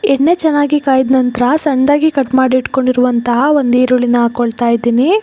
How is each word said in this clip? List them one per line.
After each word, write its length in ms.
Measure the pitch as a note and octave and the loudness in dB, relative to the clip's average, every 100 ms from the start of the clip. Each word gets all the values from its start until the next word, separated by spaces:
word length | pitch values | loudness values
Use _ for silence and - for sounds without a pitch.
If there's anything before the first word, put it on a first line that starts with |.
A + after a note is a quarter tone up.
ಎಣ್ಣೆ 280 | G#4 C4+ C#4 | -2 0 0
ಚೆನ್ನಾಗಿ 440 | F4 D#4+ D4 C#4+ D4 | 0 0 0 0 -2
ಕಾಯ್ದ 320 | C#4+ C4 A#3+ C4 | 0 0 2 0
ನಂತರ 260 | B3 A#3+ B3 D#4 | 0 -2 -2 0
ಸಣ್ಣದಾಗಿ 520 | D#4 B3+ C4 D4 D#4 | 0 0 0 2 0
ಕಟ್ 240 | C#4+ A#3+ | -2 -2
ಮಾಡಿ 220 | C4 C4 B3+ | 0 2 0
ಇಟ್ಕೊಂಡಿರುವಂತಹ 880 | B3+ C4 B3+ B3 B3+ A#3+ A#3+ A#3 C#4 | -2 -2 0 0 0 0 -2 0 2
ಒಂದು 240 | D4+ B3+ B3 | 0 2 0
ಈರುಳ್ಳಿನ 400 | B3+ B3+ A#3+ A#3+ | 2 0 0 0
ಹಾಕ್ಕೊಳ್ತಾ 460 | A#3 A#3+ A#3+ A3+ A#3 | 0 -2 -4 -2 -2
ಇದ್ದೀನಿ. 400 | A#3 A#3+ A#3 C#4+ G#4+ | 0 0 0 2 0